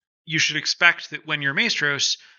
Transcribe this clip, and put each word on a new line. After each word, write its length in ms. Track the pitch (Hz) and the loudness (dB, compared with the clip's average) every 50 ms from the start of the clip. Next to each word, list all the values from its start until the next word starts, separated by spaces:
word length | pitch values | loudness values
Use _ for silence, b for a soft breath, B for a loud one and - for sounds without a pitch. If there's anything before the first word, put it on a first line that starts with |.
| _ _ _ _ - | _ _ _ _ -10
you 140 | 156 156 156 | -4 0 2
should 160 | - - 151 | 2 2 0
expect 560 | 151 - - - - 180 170 170 - - - | -2 -2 -2 0 4 4 2 2 2 -8 -12
that 160 | 156 143 - | -14 -12 -6
when 160 | 156 151 147 | -6 -4 -2
you're 120 | 143 139 143 | -2 -2 0
Maestros, 640 | 196 233 214 - - 151 147 139 131 - - - B B B B | 0 0 0 0 0 0 0 0 0 0 0 -2 B B B B